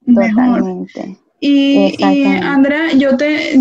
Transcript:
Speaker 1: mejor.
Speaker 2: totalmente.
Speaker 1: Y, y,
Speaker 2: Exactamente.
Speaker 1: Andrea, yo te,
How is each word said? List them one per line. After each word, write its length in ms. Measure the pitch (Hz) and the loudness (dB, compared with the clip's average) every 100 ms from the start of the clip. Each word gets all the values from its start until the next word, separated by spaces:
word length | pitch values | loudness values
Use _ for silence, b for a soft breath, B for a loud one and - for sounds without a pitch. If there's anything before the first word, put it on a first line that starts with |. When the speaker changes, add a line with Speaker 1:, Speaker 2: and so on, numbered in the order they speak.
Speaker 1:
mejor. 560 | - 233 226 214 254 196 | 0 2 2 0 0 0
Speaker 2:
totalmente. 560 | 190 185 190 - - 196 _ _ | -2 -6 -12 -12 -14 -16 _ _
Speaker 1:
Y, 360 | 285 285 277 277 | -2 0 2 2
y, 40 | 294 | 0
Speaker 2:
Exactamente. 520 | 302 294 285 277 277 - | 0 0 0 0 0 0
Speaker 1:
Andrea, 460 | 277 277 294 320 | 0 0 0 0
yo 240 | 269 277 254 | 0 2 0
te, 380 | 294 302 311 269 | -2 -4 -2 2